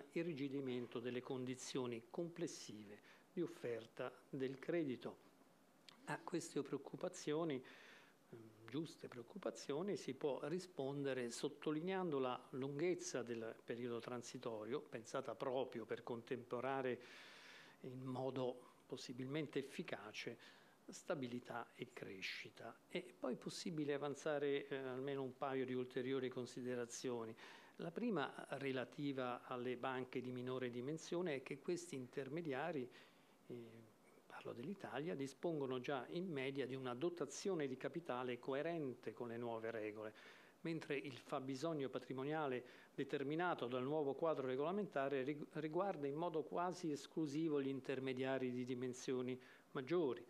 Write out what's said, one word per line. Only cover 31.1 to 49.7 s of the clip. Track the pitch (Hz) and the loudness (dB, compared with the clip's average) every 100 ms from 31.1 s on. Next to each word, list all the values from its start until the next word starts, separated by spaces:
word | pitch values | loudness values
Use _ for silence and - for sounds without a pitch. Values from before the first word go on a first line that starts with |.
| 170 180 139 | 0 2 0
è | |
che | - 143 | -2 -4
questi | - 175 - 139 | 0 -2 -2 -6
intermediari, | 127 - 131 156 165 131 160 156 123 - - - - - - | -4 -4 -4 -2 0 0 2 0 -2 -6 -20 -20 -20 -20 -10
eh, | 123 117 113 113 - - - - | -10 -10 -14 -18 -20 -20 -20 -16
parlo | - - | -10 -8
dell'Italia, | 113 135 202 - 120 160 | -6 -6 -6 -4 -2 0
dispongono | 180 135 - 175 156 135 131 | 0 -2 0 0 2 2 0
già | 123 139 120 | 2 0 0
in | 165 190 | -2 0
media | 143 131 139 123 | 0 0 0 0
di | |
una | 131 127 | 0 -2
dotazione | 120 170 175 139 - 202 185 143 | 0 0 2 -2 0 2 2 2
di | 127 | 0
capitale | 143 170 - 123 127 123 | -2 -2 0 0 0 0
coerente | - 135 156 170 139 120 - | 2 2 2 2 0 -2 -4
con | 107 120 | -4 -2
le | 117 | 0
nuove | 120 113 113 | 0 0 0
regole, | 113 107 107 107 - - - - - | 0 -2 -2 -6 -8 -14 -18 -20 -6
mentre | 165 160 - 143 | -2 0 0 0
il | 143 123 | -2 -6
fabbisogno | - 147 131 135 160 156 131 | -2 0 0 0 2 2 2
patrimoniale | 127 - 131 135 156 147 127 - - - | 0 -2 -2 2 4 4 2 -2 -10 -8
determinato | - 139 147 143 156 180 156 120 | -4 0 2 2 4 4 4 2
dal | 127 | 2
nuovo | 127 156 139 | 2 4 4
quadro | 135 160 143 131 | 4 4 4 4
regolamentare | 131 147 202 202 - 139 139 | 2 4 2 2 2 4 4
rig-, | 131 147 156 | 2 0 -4
riguarda | 156 156 160 196 170 143 | -2 0 2 2 2 0
in | |
modo | 139 175 160 | 2 2 2
quasi | 135 185 180 175 165 | 2 2 2 2 0
esclusivo | 143 - - 156 143 165 147 | 0 0 0 2 4 4 4
gli | 135 | 4
intermediari | 135 131 131 135 127 131 135 127 | 0 0 0 2 2 4 4 4
di | 123 | 2
dimensioni | 123 123 127 123 - 127 127 123 - - - | 2 2 0 0 2 4 4 0 -4 -18 -6